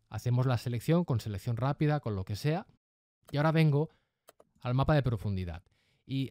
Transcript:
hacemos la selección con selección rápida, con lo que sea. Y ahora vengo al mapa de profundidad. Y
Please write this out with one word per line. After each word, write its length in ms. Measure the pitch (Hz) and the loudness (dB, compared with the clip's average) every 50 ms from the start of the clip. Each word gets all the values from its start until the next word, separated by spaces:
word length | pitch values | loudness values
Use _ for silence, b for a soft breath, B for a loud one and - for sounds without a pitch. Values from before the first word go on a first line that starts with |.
| _ - | _ -12
hacemos 380 | 113 113 - 123 123 123 127 | -10 -6 -2 0 2 2 2
la 120 | 131 123 113 | 2 0 0
selección 460 | - 123 120 117 - - 160 175 175 | -2 -4 -6 -4 0 2 2 2 2
con 160 | - 131 107 | 0 -2 -2
selección 360 | - 113 101 92 - 127 117 | -2 -4 -8 -6 -4 -4 -4
rápida, 440 | 113 123 139 147 - 160 147 147 147 | -2 -2 -2 0 0 0 0 0 0
con 160 | - 120 104 | -2 -4 -4
lo 80 | 95 95 | -4 -4
que 120 | - 104 | -6 -6
sea. 300 | 95 - 147 156 180 - _ - _ _ _ _ _ _ _ _ _ _ - | -4 -2 -2 -2 -2 -6 _ -20 _ _ _ _ _ _ _ _ _ _ -8
Y 60 | - | -4
ahora 160 | 139 147 160 156 | 0 2 2 4
vengo 380 | 160 160 156 139 143 160 - b b b b b _ _ _ - _ - _ _ _ | 4 4 4 4 2 0 -2 b b b b b _ _ _ -20 _ -20 _ _ _
al 140 | - 123 127 | -6 -2 0
mapa 200 | 135 135 156 156 | 2 4 4 4
de 80 | 147 123 | 4 4
profundidad. 600 | 131 113 101 - 107 98 92 90 87 82 80 - _ _ _ _ _ _ _ _ - | 2 -2 -2 -2 -4 -4 -4 -4 -6 -8 -12 -14 _ _ _ _ _ _ _ _ -6
Y 220 | 131 135 135 - | -4 -4 -4 -4